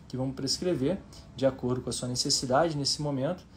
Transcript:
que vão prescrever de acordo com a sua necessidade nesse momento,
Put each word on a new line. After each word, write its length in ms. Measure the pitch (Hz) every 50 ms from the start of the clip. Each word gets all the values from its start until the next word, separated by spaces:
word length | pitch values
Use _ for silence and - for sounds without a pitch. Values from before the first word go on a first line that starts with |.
| - -
que 100 | - 127
vão 140 | 131 135
prescrever 680 | - - 135 135 - - 180 180 175 131 131 147 185 - - - - - - - -
de 120 | - 131
acordo 340 | 135 131 - - - 127 127
com 100 | - 123
a 40 | 117
sua 160 | - - 123
necessidade 680 | 127 127 - 143 135 - - 120 123 143 165 170 151
nesse 260 | 143 139 - - -
momento, 440 | 147 147 143 131 131 156 185 180 - - -